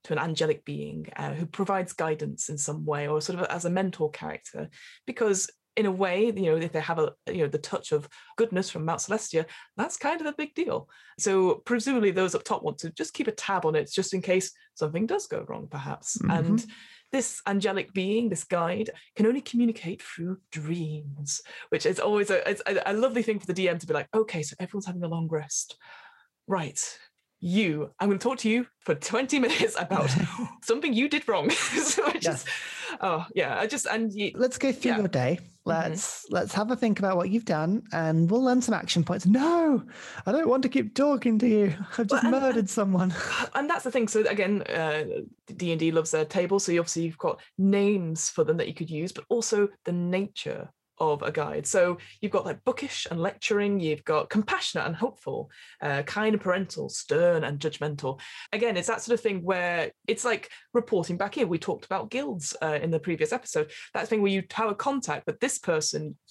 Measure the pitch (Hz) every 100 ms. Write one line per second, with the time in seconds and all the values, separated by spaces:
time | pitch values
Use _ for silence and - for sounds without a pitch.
0 | - 156 165 156 156 151 - 143 147 156
1 | 160 - 143 147 170 - 196 196 175 -
2 | 160 156 147 - - 151 - 151 151 147
3 | 147 151 151 180 180 175 170 180 190 -
4 | 151 - 156 151 - - - - - -
5 | - 247 220 196 - _ _ - 208 185
6 | 196 180 233 202 175 160 165 165 151 165
7 | 151 - - 185 147 147 - - - 151
8 | 147 - - - 220 180 190 165 160 165
9 | - 214 - 160 165 - - - 269 -
10 | 285 330 302 294 302 - 359 - - -
11 | - - 208 196 185 - - 240 269 254
12 | 202 185 185 175 - 214 - 147 165 -
13 | 320 - 247 214 - 190 160 151 143 -
14 | 185 185 185 185 185 - _ - 156 165
15 | 226 392 - - - 55 - 139 139 143
16 | - - - 165 165 226 - - - -
17 | _ 269 226 - - 196 208 196 - 190
18 | 185 214 233 170 - 175 170 196 220 -
19 | - - 220 262 - 240 240 226 170 -
20 | - - 175 185 _ 160 151 175 156 151
21 | 143 143 143 - - - - - - 185
22 | 208 208 202 190 - 202 - 196 196 214
23 | 254 226 220 208 - 180 180 170 - 156
24 | - 220 214 170 151 - 180 202 196 180
25 | 170 165 160 156 147 - - - - -
26 | - _ _ _ - 190 151 - - -
27 | - _ _ _ 175 190 196 151 147 -
28 | 202 196 240 254 220 233 240 _ - 147
29 | - 220 262 294 240 - 427 - 175 156
30 | 143 131 - - 240 - - 240 311 226
31 | 285 302 - 190 185 330 - 294 302 -
32 | - - 170 135 - - - - 494 339
33 | 190 165 170 185 139 - 220 285 - 220
34 | 226 202 202 - 247 - 269 262 247 226
35 | 196 131 123 175 - _ - 165 160 165
36 | - - - 185 202 196 214 254 226 202
37 | 196 185 180 226 226 156 160 208 - 170
38 | 160 160 165 226 262 254 240 202 - 175
39 | 160 190 180 240 311 339 320 254 - -
40 | - - - 269 320 262 262 262 214 -
41 | 294 269 240 220 247 214 196 151 196 -
42 | 214 269 233 262 269 226 196 - 196 185
43 | 185 156 - - - 254 285 339 254 254
44 | 220 214 214 202 190 202 - - 160 151
45 | 156 - - - - - 175 160 165 160
46 | 160 156 151 190 175 196 196 170 165 165
47 | 165 160 165 - - - 196 202 202 202
48 | 165 160 - - 151 165 170 160 165 151
49 | 175 - - 233 226 208 202 - - 175
50 | 175 185 202 - - - - _ _ _
51 | 160 147 - 156 151 151 151 190 180 175
52 | - - 208 196 170 - - - 285 -
53 | - 170 180 - - 208 202 202 160 151
54 | - 156 - 214 214 370 - 165 - 160
55 | 240 - - - 143 - - - 147 139
56 | 139 208 214 214 185 180 190 - 135 -
57 | - 147 175 165 135 143 156 147 151 143
58 | 131 135 - - - 208 233 185 175 226
59 | - 226 220 190 175 180 175 170 - _
60 | - 220 - 220 - - _ 233 226 196
61 | 170 175 202 302 196 170 - - - 185
62 | 220 247 285 196 143 - 160 151 165 160
63 | 180 160 156 254 - 156 151 - - -
64 | 220 220 202 196 180 - 220 202 285 277
65 | - 147 - - 269 - - 160 156 151
66 | 151 143 _